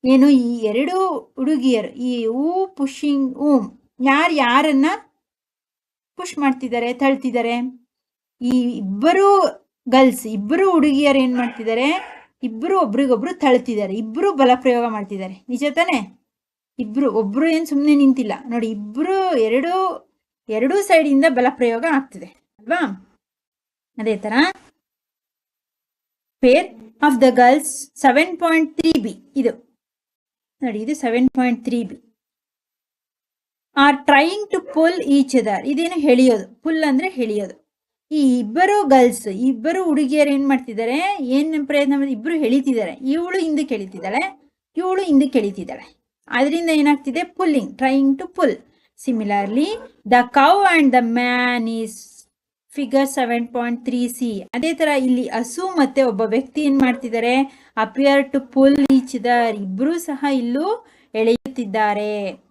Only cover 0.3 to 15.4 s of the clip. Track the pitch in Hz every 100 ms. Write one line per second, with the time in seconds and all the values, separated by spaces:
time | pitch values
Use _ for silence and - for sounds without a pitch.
0.3 | 269 233 240 214 214 302 370 381 311 -
1.3 | - 262 302 254 233 196 - 247 247 226
2.3 | 247 302 359 381 381 269 - 294 277 262
3.3 | 254 294 277 196 - _ _ 262 277 339
4.3 | 302 240 254 311 269 302 427 - _ _
5.3 | _ _ _ _ _ _ _ _ - 359
6.3 | - 277 262 254 240 233 247 269 269 262
7.3 | 240 233 240 254 254 _ _ _ _ _
8.3 | _ 247 254 247 233 190 202 294 381 302
9.3 | 392 330 - _ _ - 254 262 254 220
10.3 | 220 208 330 392 339 294 269 285 269 254
11.3 | 247 240 240 226 226 277 359 - - _
12.3 | _ 247 220 320 381 277 233 277 233 294
13.3 | 359 285 247 247 214 196 202 220 240 392
14.3 | 311 262 247 254 240 233 214 202 202 185
15.3 | 190